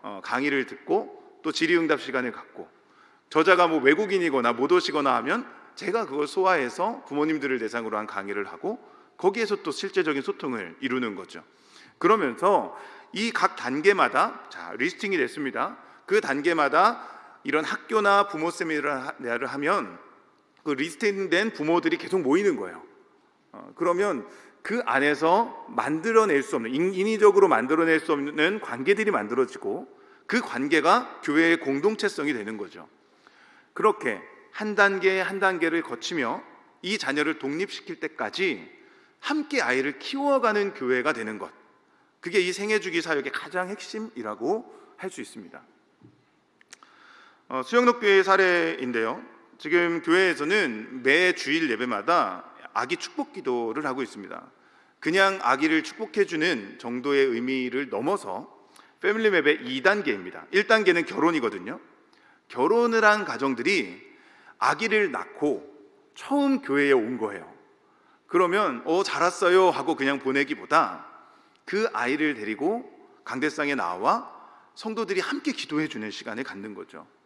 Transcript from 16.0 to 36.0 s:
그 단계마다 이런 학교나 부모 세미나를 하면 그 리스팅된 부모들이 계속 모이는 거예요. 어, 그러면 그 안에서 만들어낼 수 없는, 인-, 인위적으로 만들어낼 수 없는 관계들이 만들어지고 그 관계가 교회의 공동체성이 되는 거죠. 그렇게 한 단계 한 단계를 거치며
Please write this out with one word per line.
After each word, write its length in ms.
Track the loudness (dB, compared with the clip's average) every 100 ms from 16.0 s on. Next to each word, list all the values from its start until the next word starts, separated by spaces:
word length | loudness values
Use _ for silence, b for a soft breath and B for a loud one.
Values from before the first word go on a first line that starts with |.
그 160 | 0 0
단계마다 880 | 0 -2 0 2 2 4 4 2 B B B B
이런 200 | -2 -2
학교나 640 | -2 -6 -2 2 4 4 4
부모 240 | 0 -4
세미나를 960 | -4 -4 -2 -2 -4 -8 -10 -6 -4 -4
하면 520 | -4 0 0 -2 -12 -20 _ _ _ _ _
그 80 | -6
리스팅된 800 | -4 -4 -2 -2 0 0 0 0
부모들이 440 | -2 2 2 2 -2
계속 260 | -2 -2
모이는 340 | 2 2 2 0
거예요. 260 | -6 -12 -20 _ _ _ _ _ _
어, 200 | -20 -20 -4
그러면 500 | -2 2 0 -2 -8 B B B
그 200 | -6 -4
안에서 840 | 0 2 2 2 4 4 2 -6 -6
만들어낼 760 | -4 -2 -2 4 4 6 2
수 140 | 2 -4
없는, 180 | -2
인-, 180 | 0 0
인위적으로 540 | 2 0 6 8 8 6
만들어낼 540 | 6 4 2 4 2
수 120 | 2
없는 480 | -2 -2 0 0 0
관계들이 520 | -6 -4 0 2 2
만들어지고 720 | 0 -2 0 0 -2 -6 -6 -10 B B B -4
그 140 | -2
관계가 800 | -2 -4 2 4 6 4 2 -10
교회의 380 | 0 4 4 2
공동체성이 720 | 0 0 0 0 -4 -2 -4
되는 240 | -4 -6 -10
거죠. 320 | -12 -14 -20 _ b b b b b b b
그렇게 460 | 0 0 2 -4 -6 -12 -20 -20
한 240 | -10 -4
단계 460 | 4 4 4 0 0
한 180 | -2 0
단계를 440 | 0 2 0 0
거치며 600 | -4 -8